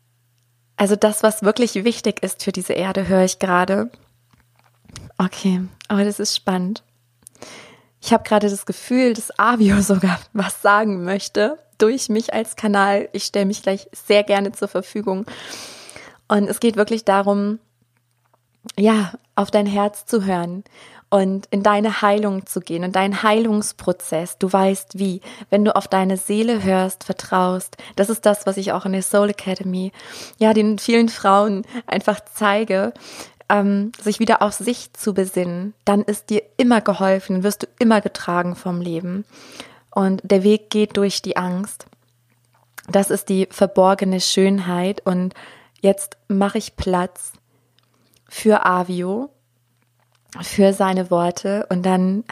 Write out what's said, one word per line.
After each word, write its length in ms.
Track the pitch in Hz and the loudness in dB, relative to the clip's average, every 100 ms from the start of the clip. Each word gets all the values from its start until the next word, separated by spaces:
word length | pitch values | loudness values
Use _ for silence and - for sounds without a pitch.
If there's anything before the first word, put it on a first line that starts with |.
| _ _ _ _ _ _ _ - | _ _ _ _ _ _ _ -2
also 200 | 202 208 | 0 2
das, 260 | 214 208 | 2 2
was 200 | 220 208 | 0 2
wirklich 320 | 196 214 233 | 0 2 0
wichtig 480 | 196 226 226 214 - | 0 -2 -2 -4 -4
ist 200 | 190 - | -6 -6
für 100 | - | -6
diese 200 | 185 180 | -4 -4
Erde, 360 | - 185 190 180 | -4 -2 -2 2
höre 160 | 190 | 4
ich 140 | 185 - | 2 2
gerade. 520 | 185 180 185 196 233 - _ _ _ _ _ _ _ _ _ - - - | 0 2 2 0 -4 -8 _ _ _ _ _ _ _ _ _ -20 -10 -4
Okay, 420 | 185 - 190 185 185 - - | -4 -2 -2 -2 -4 -10 -4
aber 160 | 202 | -2
das 140 | 202 202 | 0 -2
ist 160 | 208 | -4
spannend. 480 | - - 185 180 220 _ _ _ _ - - - - - - _ _ | -4 -2 -2 -2 -6 _ _ _ _ -20 -20 -20 -20 -20 -20 _ _
Ich 120 | - | 0
habe 120 | 226 | 0
gerade 240 | - 214 208 | 2 0 0
das 180 | 196 - | -2 -8
Gefühl, 460 | - - 254 254 | -10 -2 2 2
dass 260 | 226 - - | 0 -4 0
Avio 420 | 214 240 208 202 | 2 4 4 4
<laughs> 20 | |
sogar 360 | 196 190 185 175 - | 2 2 2 -2 -6
was 300 | 208 185 - | -6 -6 0
sagen 420 | 202 208 220 190 | 2 2 2 -2
möchte 540 | 175 196 - 208 208 311 _ - | -4 -4 -4 0 0 -2 _ 0
durch 260 | 214 262 - | 2 2 -2
mich 240 | 220 233 | -2 -2
als 240 | 220 220 - | -4 -6 -4
Kanal. 520 | 214 202 196 202 - | 0 2 2 2 -2
Ich 120 | 202 | -8
stelle 220 | - 208 196 | -4 -2 -2
mich 160 | 208 | -2
gleich 260 | - 196 - | -4 -4 -6
sehr 300 | - - 208 | -8 2 4
gerne 300 | 208 202 196 | 4 0 -2
zur 160 | - 196 | -6 -6
Verfügung. 580 | 180 202 214 202 190 220 - - - - - - - - - - | -6 -6 -6 -4 -4 -6 -14 -16 -16 -16 -18 -20 -20 -20 -12 -2
Und 200 | 208 202 | 0 0
es 120 | 202 | 0
geht 160 | 233 220 | 0 2
wirklich 280 | 214 226 | 0 -2
darum, 540 | 214 196 202 202 202 220 _ _ _ _ _ _ _ _ _ _ - - | 0 2 2 0 0 -4 _ _ _ _ _ _ _ _ _ _ -10 0
ja, 340 | 214 220 185 - _ | 2 4 0 -8 _
auf 160 | - 196 | -4 0
dein 160 | 214 202 | 2 2
Herz 400 | 202 208 208 - | 0 -2 -4 -4
zu 180 | 233 | -2
hören 380 | 190 180 175 180 - - - - - | 0 -2 -4 -8 -14 -20 -20 -20 0
und 360 | 202 190 196 - | 2 2 -2 -4
in 160 | 202 | 0
deine 380 | 208 208 214 208 | 2 2 0 0
Heilung 460 | 208 208 208 190 - | 2 2 0 -4 -6
zu 140 | 185 | -8
gehen, 240 | - 170 | -6 -6
in 80 | 180 | -2
deinen 300 | 190 196 196 | 0 0 0
Heilungsprozess. 1160 | 220 220 226 208 208 - - 180 - 160 180 - | 2 2 2 0 -2 -6 -4 -4 -4 -6 -6 -4
Du 140 | 185 | 0
weißt 460 | 190 190 196 - 190 | 2 2 0 -6 -6
wie, 220 | 196 180 - - - | -4 -6 -10 -18 -2
wenn 140 | 202 | 2
du 100 | 208 | 2
auf 140 | - - | 0 0
deine 280 | 190 185 190 | 0 0 -2
Seele 460 | - 208 226 226 | -2 -2 0 0
hörst, 400 | 190 185 185 - | 0 0 0 -4
vertraust. 760 | - 196 - 185 185 185 - - - - | -10 -10 -2 0 0 -2 -8 -16 -8 -2
Das 120 | 196 | -2
ist 160 | 220 | 2
das, 220 | 214 202 - | 2 2 0
was 100 | 190 | -4
ich 160 | 190 | -4
auch 140 | 180 190 | -4 -2
in 60 | |
der 100 | 190 | -4
Soul 280 | 185 202 208 | 0 2 2
Academy, 640 | 208 - 185 190 185 185 - - - - - | -2 -6 -6 -4 -4 -6 -10 -18 -18 -12 2
ja, 160 | 220 | 4
den 240 | 220 214 208 | 4 2 0
vielen 300 | - 233 233 | 2 2 2
Frauen 580 | - 202 196 214 196 220 247 - | 2 2 4 4 0 -6 -12 -6
einfach 340 | 202 - 202 - | -4 -2 -2 -4
zeige, 600 | - 208 202 220 190 214 - - - - _ - | -2 0 2 0 -2 -2 -6 -16 -18 -20 _ 0
ähm, 440 | 208 202 202 208 - | 2 4 0 -2 -4
sich 200 | 214 208 | -4 0
wieder 200 | 226 226 | 2 2
auf 120 | 208 | 2
sich 380 | - 196 247 - | -2 -4 -6 -8
zu 220 | - - | -8 -4
besinnen. 600 | 190 190 180 175 175 196 - | -2 -2 -2 -4 -4 -8 -6
Dann 180 | - 202 | 0 0
ist 280 | 208 208 - | 0 -4 -2
dir 120 | 214 - - | -4 -2 0
immer 240 | 247 233 | 4 4
geholfen, 640 | 214 185 190 190 - 185 | 2 0 2 0 0 -2
wirst 220 | 196 196 | -2 -2
du 20 | - - | -6 0
immer 200 | 226 220 | 2 4
getragen 540 | 202 - - 175 175 | 0 -6 -4 -2 -2
vom 260 | 170 185 175 | -4 -6 -6
Leben. 440 | 175 165 180 185 208 - - - - - _ | -4 -6 -6 -8 -8 -16 -20 -20 -20 -20 _
Und 280 | - 190 190 | 0 0 0
der 180 | - 196 | 2 4
Weg 280 | 202 214 - | 4 4 2
geht 260 | 214 208 214 | -2 0 0
durch 260 | 202 - | -2 -2
die 140 | 196 - | -6 -4
Angst. 500 | 180 180 208 - - _ _ _ _ _ _ _ _ - - | -4 -4 -6 -12 -20 _ _ _ _ _ _ _ _ -20 0
Das 220 | 196 196 | 0 2
ist 180 | 202 - | -2 -2
die 180 | 190 190 | -2 -2
verborgene 720 | - 190 196 185 196 190 185 | 0 0 4 4 4 0 -2
Schönheit. 840 | - - 190 196 175 175 185 202 | 0 2 2 2 -2 -2 -4 -4
Und 300 | - 180 185 - - - _ _ | -2 -2 -2 -8 -20 -20 _ _
jetzt 360 | 196 196 - - - | 2 2 -2 -12 -4
mache 300 | 196 202 220 | 0 0 -2
ich 180 | - - | -6 -6
Platz 560 | 196 180 185 - - - _ _ _ _ _ _ _ _ _ | -2 0 -2 -8 -18 -18 _ _ _ _ _ _ _ _ _
für 380 | - 220 208 | -2 4 4
Avio, 640 | - 180 180 180 180 208 277 _ _ _ _ _ _ _ _ _ _ - | 4 2 0 -4 -4 -6 -8 _ _ _ _ _ _ _ _ _ _ -14
für 320 | 175 - 196 | -4 4 4
seine 380 | 196 190 185 180 | 4 0 0 0
Worte. 560 | 175 175 175 196 202 - | 0 0 -2 -4 -4 -2
Und 160 | 180 | -2
dann 400 | 185 185 185 196 - | 2 2 2 0 -6